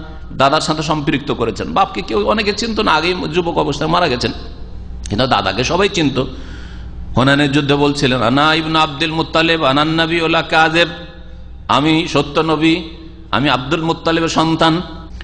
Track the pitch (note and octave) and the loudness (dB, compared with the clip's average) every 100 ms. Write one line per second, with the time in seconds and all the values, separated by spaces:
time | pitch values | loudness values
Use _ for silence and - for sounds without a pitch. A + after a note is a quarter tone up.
0 | - - - - C3+ D#3 D#3 D#3 D#3 D#3 | -12 -12 -6 2 2 2 0 -2 -2 -2
1 | D3 - - A#2 A2+ G2 A#2 - F#3+ - | 0 -2 -2 -2 -2 -4 -2 0 0 -2
2 | - A3 G#3 G#3+ G#3 G#3 A#3 G#3 F#3+ D#3 | -4 0 0 0 0 -2 -2 0 2 2
3 | E3 F#3 D#3+ E3 E3+ D#3+ D3+ C#3+ D#3 F3 | 2 -2 -2 0 0 0 -2 -2 0 2
4 | E3+ A#2+ - - - - - - - - | 2 0 -2 -4 -10 -12 -12 -12 -10 -10
5 | - G2+ B2+ A2 F#2+ G2 B2+ E3+ G3+ E3+ | -4 0 2 2 0 0 0 2 2 2
6 | D3 B2+ C3 - - - - - - - | 0 0 -4 -6 -12 -12 -12 -12 -12 -10
7 | - - C3 C#3 D3 C#3 C#3+ C#3+ C#3+ C#3+ | -4 2 4 4 4 2 2 4 2 2
8 | B2+ B2+ A2 C#3 D#3 D#3+ D#3+ D#3+ D#3 C#3 | 2 2 2 4 4 2 0 2 0 0
9 | D#3+ D#3+ E3 D#3+ E3 E3 C#3+ C#3 D#3 D#3+ | -4 -2 0 2 2 2 2 2 2 2
10 | D#3+ E3+ D#3+ E3 - E3 D#3+ E3 E3+ - | 2 2 2 0 2 4 4 4 2 -2
11 | - - - - - - - A#2 D#3 D#3+ | -14 -16 -16 -16 -16 -8 0 2 4 2
12 | E3+ C#3 C#3+ D3+ D#3+ D#3 D#3+ F3 E3+ - | 2 0 0 0 0 2 2 2 -2 -14
13 | - - - G#2+ C#3+ B2+ C3 E3+ D#3+ D#3+ | -16 -18 -4 0 2 0 0 -2 -2 -2
14 | E3+ E3 E3 E3 D#3+ D#3+ E3 E3 F3+ - | 0 0 0 2 2 4 2 2 -2 -12
15 | - - | -14 -14